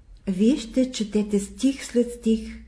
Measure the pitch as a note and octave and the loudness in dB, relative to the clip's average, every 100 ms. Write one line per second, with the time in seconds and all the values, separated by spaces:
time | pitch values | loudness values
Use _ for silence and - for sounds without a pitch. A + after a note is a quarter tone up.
0 | - - - F3+ A3 D4 - - B3+ - | -20 -14 -4 2 4 2 0 0 0 0
1 | G#3 G#3+ G#3 G3+ G3 - C4+ C4+ - A#3+ | -2 -2 0 0 -2 -2 0 0 -2 0
2 | A#3+ A#3+ A3+ A3 A3 - | 0 0 0 0 0 -14